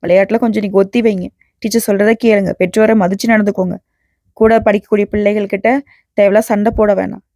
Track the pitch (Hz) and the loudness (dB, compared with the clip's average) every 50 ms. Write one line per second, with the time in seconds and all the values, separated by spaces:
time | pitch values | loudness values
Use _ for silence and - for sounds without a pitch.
0 | - 165 180 190 196 190 214 233 247 226 202 220 202 196 - 196 196 196 - 240 | -2 0 2 2 2 2 0 -2 0 0 -2 -2 -4 0 0 0 0 0 0 0
1 | 220 226 202 185 180 190 _ _ _ _ _ _ - 214 208 233 - - 202 196 | 0 0 -2 -2 -6 -10 _ _ _ _ _ _ -8 -2 -2 -2 -2 0 -2 0
2 | 208 220 226 220 - 226 214 202 196 175 - - 180 180 - 220 220 214 220 214 | 2 0 0 0 2 2 2 2 0 -2 -2 -2 -4 -2 0 0 2 2 2 2
3 | 185 180 196 196 - 233 226 214 208 202 196 - 185 180 175 - _ _ _ _ | 2 0 -2 -4 -2 0 0 0 0 0 -2 -2 -4 -4 -6 -10 _ _ _ _
4 | _ _ _ _ _ _ _ - 220 214 226 226 220 220 202 208 - - 220 202 | _ _ _ _ _ _ _ 0 2 2 2 2 2 2 0 0 -2 -2 -2 -2
5 | 202 202 - 208 208 202 208 214 202 202 208 196 - 220 254 285 277 _ _ _ | -2 -2 -2 -2 0 0 0 -2 -4 -4 -6 -4 -2 0 -2 -2 -4 _ _ _
6 | _ _ - - 202 202 196 214 220 - 220 202 208 233 226 - 214 208 196 190 | _ _ -2 0 2 4 4 2 0 0 -2 0 0 -2 0 0 0 0 0 0
7 | 190 - 196 190 _ _ _ | -2 -6 -8 -12 _ _ _